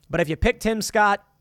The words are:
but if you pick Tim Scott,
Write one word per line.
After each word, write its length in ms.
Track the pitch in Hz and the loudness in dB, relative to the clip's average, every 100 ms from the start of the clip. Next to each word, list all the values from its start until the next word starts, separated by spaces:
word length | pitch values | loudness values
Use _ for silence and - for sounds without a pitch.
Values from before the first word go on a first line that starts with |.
| - | -6
but 100 | 165 | -2
if 100 | 151 | -2
you 60 | 156 | 0
pick 240 | 226 247 | -2 0
Tim 220 | 220 220 | -2 -4
Scott, 420 | - 220 208 202 _ _ | -2 2 2 2 _ _